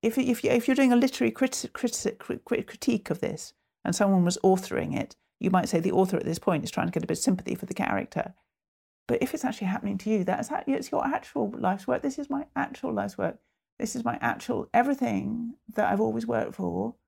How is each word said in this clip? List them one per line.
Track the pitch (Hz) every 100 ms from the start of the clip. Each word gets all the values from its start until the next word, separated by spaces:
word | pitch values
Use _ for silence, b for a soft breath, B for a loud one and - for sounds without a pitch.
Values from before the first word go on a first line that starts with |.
if, | 233 233
if, | 247 240
you, | -
if | 240 233
you're | 262
doing | 269
a | 240
literary | 254 - 226
criti-, | - 262 - -
criti-, | - 240 - - -
cri-, | - -
cri-, | - -
critique | - - - 233 -
of | -
this | - 156 - _ _ _
and | - 175
someone | 202 190
was | 175 175
authoring | 190 190 185 - - -
it, | - - _ _
you | -
might | 185 208
say | 170
the | 175
author | - 190 190
at |
this | - 165
point | - 165
is | -
trying | - 175
to |
get | 170
a | 156
bit | 160
of |
sympathy | - 185 - -
for | -
the |
character. | - - 98 - - - - _ _ _ _ _ _ -
But | 240
if | 254
it's | 311
actually | 262 - 190
happening | 190 202 196
to | 214
you, | 214
that's | 185 185 226
act-, | 302 -
it's | 269 269
your | -
actual | - 285 - 285 214 226
life's | 185 196 -
work. | 254
This | 285 262
is | 285
my | 277 294
actual | - - 254 254
life's | 214 202 196
work. | 185 - _ _ _ _
This | - 127
is |
my | - 117
actual, | 117 - - - -
everything | - 254 277 240 196 196 233 233 254 -
that | 214 208
I've | 196
always | 220 226
worked | 226 233 -
for | - 180 175 214 -